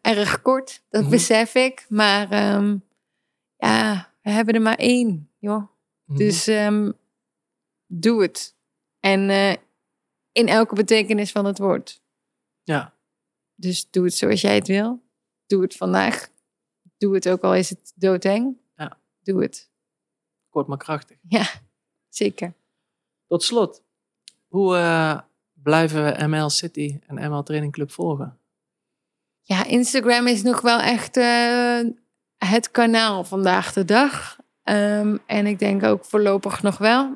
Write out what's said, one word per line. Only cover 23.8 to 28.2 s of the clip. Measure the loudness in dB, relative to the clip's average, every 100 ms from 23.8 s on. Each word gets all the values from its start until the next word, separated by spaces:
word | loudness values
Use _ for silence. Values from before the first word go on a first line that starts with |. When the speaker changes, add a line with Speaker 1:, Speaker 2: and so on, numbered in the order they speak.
| _ _ _ _ -20 _ _
Speaker 2:
Hoe, | 0 2 2
eh, | 2 2 0 -4 -10 _ _
blijven | _ 0 2 2 0
we | -2 0 -2
M | 0
L | -2
City | -4 -6 -8 -8 -8 -12
en | -10 -6
M |
L | -6
Training | -4 -4 -4
Club | -6 -10
volgen? | -6 -6 -6